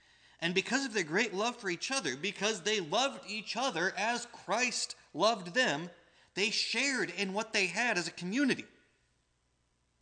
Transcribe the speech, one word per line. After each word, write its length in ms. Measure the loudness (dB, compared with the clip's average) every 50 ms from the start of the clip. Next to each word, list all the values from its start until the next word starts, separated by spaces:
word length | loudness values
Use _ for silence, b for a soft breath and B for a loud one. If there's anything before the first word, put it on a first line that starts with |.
| b b b b b b b b
And 140 | -2 0 0
because 300 | 0 0 2 0 0 0
of 80 | 0
their 120 | 0 0 0
great 300 | 2 2 2 2 2 0
love 220 | 0 0 0 -2
for 140 | -4 -4 -4
each 220 | -4 -2 -2 -2
other, 240 | -2 -2 -2 -2 -4
because 460 | -2 -4 -4 -2 0 0 0 0 0
they 180 | 0 0 0 0
loved 500 | 0 0 2 2 2 0 -2 -6 -10 -8
each 260 | -8 -8 -8 -6 -4
other 360 | -2 -2 0 0 0 0 0 0
as 300 | 0 0 0 0 -2 -4 -8
Christ 640 | -14 -10 -4 0 0 2 2 2 0 -2 -4 -6 -8 B B B B
loved 400 | 4 4 4 4 2 -2 -2 2
them, 360 | 2 4 4 2 0 -2 -6 -12 b b b b b b b b
they 160 | 0 0 2
shared 600 | 2 0 0 0 0 0 2 2 2 2 0 0 0
in 160 | -2 -2 0
what 220 | 0 -2 -2 0 2
they 120 | 2 2
had 300 | 2 2 0 2 2 2
as 100 | 0 0
a 60 | -4
community. 540 | -6 -6 -4 -2 2 2 4 4 2 0 -2 -12 -14 -20 _ _ _ _ _ _ _ _ _ _ _ _ _ _ _ _ _ _ _ _ _ _ _ _